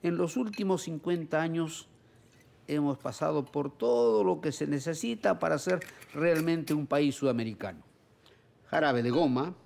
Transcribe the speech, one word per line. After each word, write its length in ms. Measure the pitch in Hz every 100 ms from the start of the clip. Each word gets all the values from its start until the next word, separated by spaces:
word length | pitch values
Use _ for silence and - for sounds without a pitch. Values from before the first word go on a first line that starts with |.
En 140 | 170 170
los 200 | 175 254
últimos 460 | 226 208 196 180
cincuenta 580 | - 160 175 175 160 156
años 460 | 165 165 160 - - _ _ _ _ - - _ -
hemos 320 | 147 143 135
pasado 440 | 135 120 156 151
por 320 | 131 147 135 -
todo 480 | - 240 233 -
lo 160 | 190 170
que 120 | 160
se 160 | 135 147
necesita 720 | 143 135 156 233 226 202 180
para 180 | 165 156
ser 220 | 185 180 - - -
realmente 640 | 143 165 160 165 165 147 151
un 100 | 143
país 300 | 143 147 135
sudamericano. 680 | 139 120 113 101 98 82 - _ _ _ _ - _ _ -
Jarabe 340 | - 151 123
de 80 | 120
goma 460 | 127 160 127 156 180